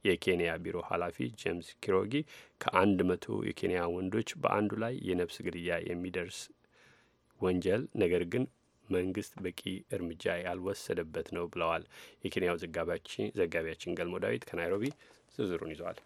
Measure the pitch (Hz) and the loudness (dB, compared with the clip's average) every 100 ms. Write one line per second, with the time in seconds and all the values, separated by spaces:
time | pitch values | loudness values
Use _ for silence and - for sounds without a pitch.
0 | 101 87 - 90 85 82 87 87 - 90 | 4 4 4 4 2 0 -4 -6 -2 -2
1 | 87 - 123 113 87 87 82 - - 95 | -2 -2 -6 -2 -2 -2 -6 -8 2 2
2 | 101 139 151 - - _ - 92 101 92 | 4 -2 -4 -12 -20 _ 4 6 8 6
3 | 92 90 - 107 104 - - 90 85 87 | 4 2 -2 -4 -4 -2 0 2 0 0
4 | 95 107 113 165 - 101 104 107 113 127 | 0 0 -2 0 2 4 2 0 -2 -2
5 | 92 90 87 - 90 87 85 85 87 87 | 0 0 0 -2 -6 -4 -2 -2 -2 -4
6 | 90 90 85 - - - _ _ - _ | -2 -4 -6 -8 -14 -18 _ _ -20 _
7 | _ _ _ _ 92 92 - 107 - - | _ _ _ _ 2 2 4 2 0 2
8 | 90 87 87 120 131 _ _ _ - 92 | 4 4 4 0 0 _ _ _ -2 0
9 | 92 98 - - 92 - - 92 - 101 | 2 -2 -6 -6 -6 -6 -6 -8 -6 -4
10 | 85 82 92 87 90 90 90 98 - 87 | -4 -2 -2 0 -2 -2 -4 -4 -2 -2
11 | 80 80 80 87 87 87 82 82 - - | -2 -4 -4 -4 -4 0 2 2 -2 -18
12 | - - 98 92 90 85 87 82 82 87 | -20 -8 -4 2 2 2 -2 -2 -2 -2
13 | - - 107 104 85 82 82 80 87 87 | -4 -4 -4 0 2 2 -2 -6 -6 -2
14 | 87 90 98 117 - 85 85 98 127 - | -2 -2 -2 -2 -4 -4 0 0 -2 -4
15 | - - _ - 98 87 80 78 87 - | -20 -20 _ -4 -2 -2 -6 -8 -8 -10